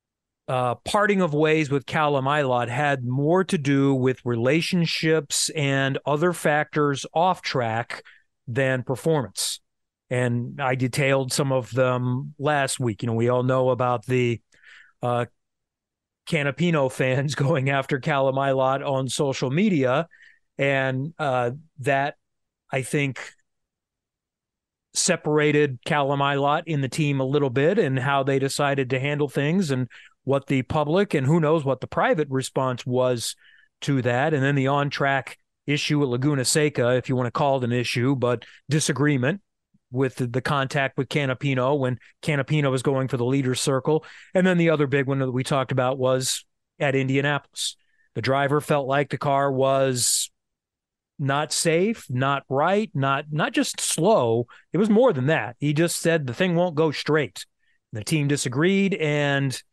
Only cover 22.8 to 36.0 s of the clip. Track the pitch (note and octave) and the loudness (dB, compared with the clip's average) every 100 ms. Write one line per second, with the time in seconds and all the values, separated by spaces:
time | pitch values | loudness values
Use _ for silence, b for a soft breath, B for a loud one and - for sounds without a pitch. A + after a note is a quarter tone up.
22.8 | B2 D3+ C#3 B2+ - - _ _ _ _ | -4 -2 -2 -4 -14 -20 _ _ _ _
23.8 | _ _ _ _ _ _ _ _ _ _ | _ _ _ _ _ _ _ _ _ _
24.8 | _ - - E3 D#3 D3+ D3+ D3 D3 B2+ | _ -4 0 0 2 2 4 4 2 -2
25.8 | - D3+ C#3 C#3 C#3 C#3 C#3+ D#3 E3+ D3 | -2 0 0 0 0 0 0 0 -2 -4
26.8 | C3 - D3 C#3 C3 D3 C#3+ A#2+ D3 G#3 | -2 -2 0 0 0 0 0 2 2 2
27.8 | D#3 C3 C3 C#3 C#3 C3+ C3+ - C#3+ C#3 | 2 0 0 0 2 0 0 0 0 0
28.8 | B2+ C3 C#3 D3 D3 - C#3+ F3+ E3 B2+ | -2 -2 -2 -2 -2 -2 0 0 0 -2
29.8 | B2+ B B B - C3+ - C3+ B2 D#3 | -4 B B B -2 -2 0 -2 0 -2
30.8 | D3 F3+ G3+ D#3 B2+ E3+ D3+ E3 C3+ B2+ | 0 0 2 0 2 2 2 2 0 -4
31.8 | B2 - A3+ G3+ D3 C3 B2+ D3 C3 B2 | -4 -2 0 0 0 -2 -4 -2 -2 -2
32.8 | - B2+ B2+ B2 - - b b b _ | -2 0 0 0 -4 -10 b b b _
33.8 | - C3+ B2 A#2+ D3+ D3+ C3+ C#3+ C3 C#3+ | -2 0 2 0 0 0 2 2 2 0
34.8 | C#3+ - C#3+ C#3 - - _ _ - C#3+ | -2 -2 0 0 -2 -14 _ _ -4 -4
35.8 | - D3 | 0 0